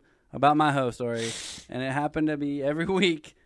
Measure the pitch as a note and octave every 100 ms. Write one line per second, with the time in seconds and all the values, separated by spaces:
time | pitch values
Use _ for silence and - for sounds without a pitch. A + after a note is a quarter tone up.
0 | - _ _ - C#3 D3+ D3+ C#3 B2+ A2+
1 | A#2+ A#2 A#2 - - - - B2 C3 C3
2 | D3 D#3+ D#3 D3 C#3+ C#3+ C#3 D3+ E3+ F#3+
3 | F3+ D#3+ - -